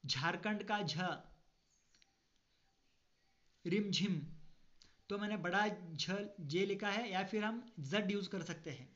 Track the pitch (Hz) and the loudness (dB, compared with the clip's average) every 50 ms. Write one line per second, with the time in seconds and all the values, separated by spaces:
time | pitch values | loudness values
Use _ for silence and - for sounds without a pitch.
0 | - 135 - 135 147 170 180 185 185 214 214 208 202 190 214 208 196 151 147 156 | -2 -2 -2 2 2 2 2 2 0 0 0 0 0 0 0 0 2 0 0 0
1 | 185 180 151 - - - - - _ _ _ _ _ _ _ _ _ _ _ - | 0 0 0 -2 -6 -16 -20 -20 _ _ _ _ _ _ _ _ _ _ _ -20
2 | - _ _ _ _ _ _ _ _ _ _ _ _ _ _ _ _ _ _ _ | -20 _ _ _ _ _ _ _ _ _ _ _ _ _ _ _ _ _ _ _
3 | _ _ _ _ _ _ _ _ _ - _ _ _ 170 170 214 208 202 185 - | _ _ _ _ _ _ _ _ _ -20 _ _ _ 2 4 4 4 4 2 2
4 | 185 202 180 151 139 160 - - - - - - - - - - - - - _ | 2 2 2 0 0 -6 -10 -12 -14 -16 -16 -18 -20 -20 -20 -20 -20 -20 -20 _
5 | _ _ 196 202 208 208 214 202 160 175 180 196 214 214 - - 180 165 160 143 | _ _ -4 -2 0 0 0 0 0 2 4 4 4 4 2 -2 -8 -10 -4 -4
6 | - - 185 202 208 202 - - 170 139 147 180 196 196 196 196 214 208 196 214 | -2 0 0 -2 -2 -4 -8 -8 -6 0 2 2 4 4 2 0 0 0 2 0
7 | 240 220 185 185 196 190 - 214 208 214 226 240 - - - - 143 131 160 208 | 0 0 0 0 0 0 0 0 0 0 0 -2 -6 -10 -10 -8 -4 0 2 2
8 | 202 185 202 202 190 - - 190 160 170 165 - - 160 135 120 139 - - | 4 4 2 0 0 -2 -4 -4 -4 -4 -8 -8 -6 -8 -8 -8 -10 -16 -18